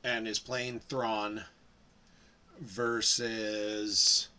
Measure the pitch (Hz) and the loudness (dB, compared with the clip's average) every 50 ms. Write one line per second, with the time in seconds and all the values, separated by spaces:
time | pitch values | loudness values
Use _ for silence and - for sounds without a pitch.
0 | - 123 120 113 110 110 104 - - - 127 123 123 123 120 113 - - 135 131 | 0 0 0 0 0 -2 -4 -4 -4 -2 -4 -2 -2 -4 -6 -8 -8 -2 -2 0
1 | 120 113 110 107 104 104 104 110 104 - - _ - - _ _ - _ _ - | 2 2 2 2 0 -2 -4 -6 -10 -12 -20 _ -20 -20 _ _ -20 _ _ -20
2 | - - - - - - _ _ - - - - 156 113 92 107 120 117 117 113 | -20 -20 -20 -20 -20 -20 _ _ -20 -20 -16 -14 -14 -10 -4 -2 0 0 0 2
3 | 107 - - - 120 113 113 110 107 107 107 107 104 107 107 107 107 107 107 - | 2 2 2 2 0 -2 -2 -2 -2 -2 -2 -2 -2 -2 -2 -2 -2 0 2 4
4 | - - - - - - - | 4 6 4 4 0 -2 -12